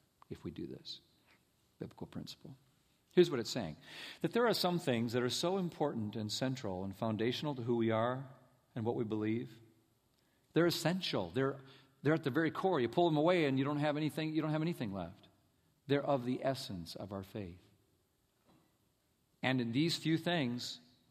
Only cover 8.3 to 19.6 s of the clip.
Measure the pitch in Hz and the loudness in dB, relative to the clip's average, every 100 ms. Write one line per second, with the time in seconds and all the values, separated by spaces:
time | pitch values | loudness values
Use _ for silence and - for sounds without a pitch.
8.3 | - - _ _ - 110 127 110 107 107 | -16 -20 _ _ -4 -2 0 0 0 0
9.3 | 117 135 - - _ _ _ _ _ _ | 0 -4 -12 -20 _ _ _ _ _ _
10.3 | _ _ 156 170 160 202 190 - 127 87 | _ _ 4 4 4 0 0 -2 -2 -2
11.3 | 110 135 139 - - - _ 135 160 147 | 0 0 -2 -10 -20 -20 _ 0 2 2
12.3 | 123 160 - 190 165 113 180 170 151 160 | 0 0 0 2 2 2 4 4 6 4
13.3 | 180 147 135 139 147 151 147 151 160 156 | 4 4 2 0 0 0 0 -2 -2 -2
14.3 | 156 156 156 170 - 110 98 85 - - | 0 0 0 0 -2 -4 -4 -6 -10 -20
15.3 | _ _ _ _ _ - 143 143 139 120 | _ _ _ _ _ 0 0 2 0 0
16.3 | 127 139 131 - 92 82 - 104 98 95 | -2 -2 -2 -6 -8 -10 -10 -8 -8 -8
17.3 | 110 92 90 - _ _ _ _ _ _ | -10 -10 -12 -20 _ _ _ _ _ _
18.3 | _ _ _ _ _ _ _ _ _ _ | _ _ _ _ _ _ _ _ _ _
19.3 | _ 123 131 | _ 0 2